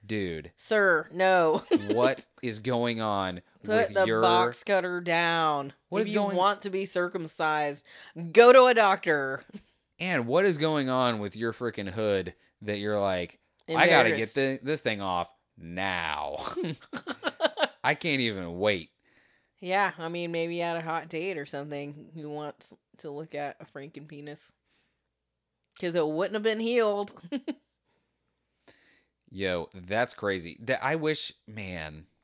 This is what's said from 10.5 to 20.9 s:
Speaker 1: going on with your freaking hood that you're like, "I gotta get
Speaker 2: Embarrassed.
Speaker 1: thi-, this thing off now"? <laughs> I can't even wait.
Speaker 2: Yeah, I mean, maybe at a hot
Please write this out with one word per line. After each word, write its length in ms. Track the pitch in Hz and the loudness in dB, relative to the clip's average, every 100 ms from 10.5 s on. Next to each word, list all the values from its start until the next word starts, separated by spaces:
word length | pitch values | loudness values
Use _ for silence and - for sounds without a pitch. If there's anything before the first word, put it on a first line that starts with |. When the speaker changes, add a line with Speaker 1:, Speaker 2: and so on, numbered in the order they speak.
| 160 | 2
Speaker 1:
going 300 | 156 156 131 | 0 0 0
on 300 | 127 123 113 | 2 2 0
with 180 | 104 104 | -4 -4
your 160 | 117 | -6
freaking 380 | 110 120 110 98 | -4 -6 -4 -8
hood 420 | 95 107 98 87 - _ _ | -2 0 0 -2 -10 _ _
that 160 | 104 104 | -8 -6
you're 200 | 104 104 | -2 0
like, 380 | 101 92 87 - _ _ - | 0 -2 -4 -10 _ _ -6
"I 200 | - 170 | 2 6
gotta 220 | 156 117 | 6 6
get 160 | - 110 | 2 -2
Speaker 2:
Embarrassed. 40 | - | -2
Speaker 1:
thi-, 220 | 135 135 | -2 -2
this 180 | 131 151 | -4 -4
thing 200 | - 104 | -2 -4
off 260 | 98 90 87 _ _ - | -2 -2 -4 _ _ -20
now"? 800 | 82 87 95 90 82 73 73 73 82 - | -12 -6 -4 -4 -4 -4 -6 -6 -8 -6
<laughs> 800 | 294 160 - 269 - - 311 - 311 - 311 - | -8 -8 -12 -14 -10 -8 -8 -2 -4 0 -4 -2
I 100 | - | -2
can't 260 | 151 175 139 | -2 -2 0
even 380 | 120 101 87 87 | -2 -4 -8 0
wait. 320 | 104 98 80 _ _ _ _ _ _ _ | 0 0 -4 _ _ _ _ _ _ _
Speaker 2:
Yeah, 320 | 180 190 196 - | -2 0 0 -2
I 100 | 165 | -8
mean, 220 | 170 175 | -6 -4
maybe 300 | 170 165 170 | -4 -4 -4
at 140 | 170 170 | -4 -4
a 40 | |
hot 280 | 160 | -4